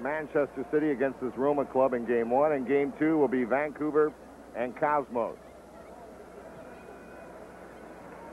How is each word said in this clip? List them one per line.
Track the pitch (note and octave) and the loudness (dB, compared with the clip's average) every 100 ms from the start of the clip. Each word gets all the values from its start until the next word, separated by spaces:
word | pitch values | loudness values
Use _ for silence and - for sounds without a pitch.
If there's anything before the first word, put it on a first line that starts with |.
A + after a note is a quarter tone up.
Manchester | B2+ D#3 D3+ D3+ C#3 - B2+ | -4 -4 0 2 2 -2 0
City | D3+ D#3 | 2 4
against | A#2+ C3+ - | 2 0 0
this | B2+ A2+ | -4 0
Roma | C#3 D3 | 2 2
club | B2 C3 C3 | 2 4 4
in | B2 | 4
game | A#2 A#2+ A#2 | 2 2 4
one, | B2 D3+ | 4 4
and | C#3+ B2 | 4 2
game | C#3 C#3+ - | 2 2 2
two | D#3 D#3 | 2 4
will | C3 | 4
be | B2+ | 4
Vancouver | A#2 C3 D3+ C3 D3+ D3 D3+ - - - - G#2+ | 2 2 0 -2 0 4 2 0 -14 -18 -10 -4
and | B2 G#2+ | -4 0
Cosmos. | D3+ D3 A2+ A#2+ G2+ - - - - - - - - - - - - - - - - - - - - - - - - - - - - - D#4+ | 2 2 2 -2 -2 -4 -16 -20 -20 -18 -18 -18 -18 -18 -18 -16 -16 -16 -16 -16 -16 -18 -18 -16 -16 -16 -16 -16 -18 -16 -16 -16 -16 -14 -14